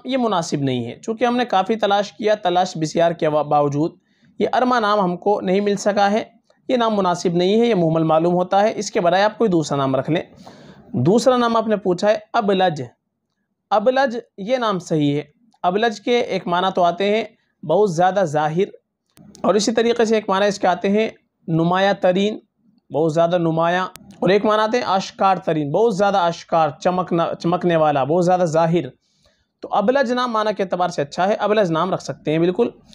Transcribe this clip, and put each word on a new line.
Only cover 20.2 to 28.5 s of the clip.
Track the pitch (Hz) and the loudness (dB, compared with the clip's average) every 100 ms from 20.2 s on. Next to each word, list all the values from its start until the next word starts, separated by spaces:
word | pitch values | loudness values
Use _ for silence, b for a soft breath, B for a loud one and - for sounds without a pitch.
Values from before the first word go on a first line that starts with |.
| 208 | 0
माना | 190 208 | 0 0
इसके | 196 190 | 0 -2
आते | 180 196 | 0 0
हैं | 208 220 - _ _ - | 0 -2 -6 _ _ -4
नुमाया | 160 170 185 196 | 0 2 2 0
तरीन, | 196 185 180 202 220 _ _ _ _ - | 2 2 2 0 -4 _ _ _ _ -8
बहुत | 135 165 | -2 0
ज़्यादा | 156 170 180 | 2 0 2
नुमाया, | 165 165 165 180 180 - - - | 0 0 0 0 -4 -10 -18 -4
और | 180 | 2
एक | 202 | 2
माना | 214 214 | 2 2
आते | 220 240 | 2 -2
हैं | |
आश्कार | - 190 - - 196 185 | 0 -2 -4 0 0 0
तरीन, | 180 156 143 | 0 -2 0
बहुत | 170 233 185 | 2 2 2
ज़्यादा | 202 196 | 0 2
आश्कार, | 170 165 - 165 156 143 | 0 -4 -2 0 0 0
चमकना, | 185 180 170 170 160 | -2 -2 -2 -2 -2
चमकने | - 170 175 180 160 | -2 -2 0 0 2
वाला, | 151 143 | 2 2
बहुत | 131 175 | 0 0
ज़्यादा | 175 180 | 2 2
जाहिर। | 180 | 2